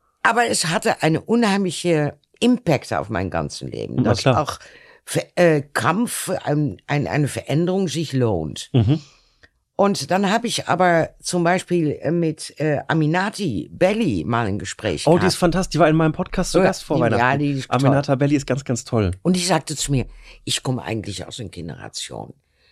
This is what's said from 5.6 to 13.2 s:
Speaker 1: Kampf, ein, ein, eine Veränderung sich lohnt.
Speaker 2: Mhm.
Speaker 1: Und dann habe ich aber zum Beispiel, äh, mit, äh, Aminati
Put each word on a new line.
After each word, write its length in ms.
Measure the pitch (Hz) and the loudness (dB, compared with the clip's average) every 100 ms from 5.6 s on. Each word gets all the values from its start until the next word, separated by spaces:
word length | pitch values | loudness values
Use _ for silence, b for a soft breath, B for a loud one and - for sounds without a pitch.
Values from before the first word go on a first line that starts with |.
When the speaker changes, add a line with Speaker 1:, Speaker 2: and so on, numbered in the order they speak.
Speaker 1:
Kampf, 680 | 139 - 117 185 240 - - | 0 -2 0 0 -2 -4 -6
ein, 520 | 190 - 147 143 87 - | -6 -2 0 0 -4 -4
ein, 200 | 143 87 | -2 -2
eine 200 | 123 139 | 0 -2
Veränderung 600 | - - 139 175 190 180 | -2 -2 0 0 0 -2
sich 240 | 156 147 | -4 -2
lohnt. 580 | 131 117 87 78 - - | 0 0 0 -4 -8 0
Speaker 2:
Mhm. 280 | 127 107 151 b b b b b _ _ - | 2 4 2 b b b b b _ _ 0
Speaker 1:
Und 320 | 202 190 139 | 2 2 0
dann 220 | 185 196 | 0 2
habe 160 | 226 240 | 0 -2
ich 200 | - - | -4 -2
aber 420 | 175 180 165 - - | 2 4 4 0 -4
zum 220 | - 180 | -6 0
Beispiel, 480 | 170 180 - 175 151 - | 2 0 0 0 0 -2
äh, 80 | - | -2
mit, 480 | 170 160 151 - - | 0 0 -4 -10 -4
äh, 200 | 151 139 - | -2 -2 0
Aminati 800 | 160 151 175 | 0 2 0